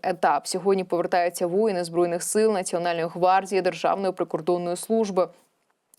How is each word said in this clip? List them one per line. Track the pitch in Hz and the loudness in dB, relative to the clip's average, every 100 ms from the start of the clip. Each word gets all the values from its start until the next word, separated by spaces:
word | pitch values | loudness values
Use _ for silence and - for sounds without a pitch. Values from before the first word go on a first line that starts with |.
етап. | 185 175 175 143 - | -4 0 2 2 -2
Сьогодні | 185 190 190 | -2 0 0
повертаються | 180 175 175 180 175 175 175 | 0 -2 0 2 0 0 -2
воїни | 185 220 180 | 2 0 0
Збройних | 170 165 175 170 | -2 0 0 0
сил, | - 214 220 | -2 0 2
Національної | 196 190 175 175 170 170 | 0 -2 -2 -2 -2 -4
гвардії, | 175 180 190 190 190 | 2 4 4 2 0
Державної | 180 170 165 180 190 | 0 0 0 0 -2
прикордонної | 180 170 170 160 175 175 180 | -2 -4 -4 -2 -2 -2 -6
служби". | - 226 208 185 170 - _ _ _ _ _ | -2 0 0 0 -2 -4 _ _ _ _ _